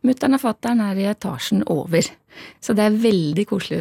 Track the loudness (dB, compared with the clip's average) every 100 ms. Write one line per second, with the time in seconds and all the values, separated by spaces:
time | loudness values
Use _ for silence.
0 | 0 0 2 2 0 -4 -2 0 0 -2
1 | -2 -2 -6 -6 -2 -2 0 -2 0 0
2 | 0 -6 _ -20 -20 -16 -2 2 2 4
3 | 4 2 2 -2 -2 -4 -4 -6